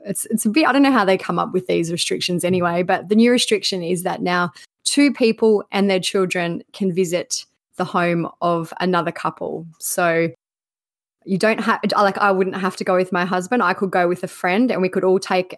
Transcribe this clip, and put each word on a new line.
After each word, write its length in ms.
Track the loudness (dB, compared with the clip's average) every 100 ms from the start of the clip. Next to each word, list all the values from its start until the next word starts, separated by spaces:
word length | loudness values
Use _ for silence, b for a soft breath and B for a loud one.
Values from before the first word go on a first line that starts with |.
it's, 240 | -10 -8 -4
it's 200 | -2 0
a 40 |
bit, 160 | 2 2
I 60 |
don't 100 | 4
know 100 | 4
how 120 | 4
they 140 | 2 0
come 200 | 0 -4
up 140 | -2
with 140 | -2 -2
these 260 | -2 -2
restrictions 500 | -2 -4 -4 -2 -2
anyway, 400 | 0 0 0 0
but 280 | 0 -2 2
the 40 | 4
new 140 | 6
restriction 520 | 4 2 0 -2 -4
is 200 | -2 -2
that 200 | -2 -4
now 280 | -2 0 -2 B B _
two 280 | -2 2 2
people 500 | 4 2 4 4 2 0
and 200 | 0 2
their 100 | 2
children 640 | 0 0 0 -2 -4 -6 -10
can 220 | -4 -2
visit 500 | 0 0 -2 -4 -8 -10 _ _ -8
the 80 |
home 460 | -4 0 0 0 -4 -4
of 320 | -2 -2 -4 -4
another 320 | -2 0 -2
couple. 540 | -4 -6 -6 -8 -8 -12 -10
So 520 | -6 -2 0 2 -2 -4 _ _ _ _ _ _ _ _
you 120 | -6 0
don't 240 | 0 0
have, 200 | 0 -2 0
like, 220 | 2 2 2
I 140 | 2
wouldn't 260 | 2 0 -2
have 200 | -4 -4
to 80 |
go 100 | 0
with 180 | 0 0
my 140 | -2 -2
husband. 360 | -2 -2 0
I 120 | 0
could 160 | 0 0
go 180 | 2 0
with 140 | 0
a 40 | -6
friend 420 | -4 0 2 2
and 100 | 2
we 80 | 0
could 160 | 0
all 140 | 2 2
take 360 | 0 -2 -2